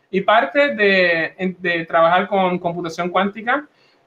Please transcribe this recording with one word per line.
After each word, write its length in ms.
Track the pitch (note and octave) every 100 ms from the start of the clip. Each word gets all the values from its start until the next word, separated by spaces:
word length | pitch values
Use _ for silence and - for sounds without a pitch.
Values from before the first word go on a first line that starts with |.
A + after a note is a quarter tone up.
| _
Y 80 | F#3+
parte 560 | G3 A3 C4 C#4+ C#4+ G#3+
de, 800 | G3+ F#3+ F3 E3 D#3+ - F#3 F3+
de 260 | F3+ E3+ E3
trabajar 420 | E3+ E3 F3+ F#3+
con 320 | G3 F#3 F3+
computación 500 | F3 E3+ E3 E3 F3
cuántica 560 | F#3 G3 A3 G#3+ C#4+ D4 _ _ _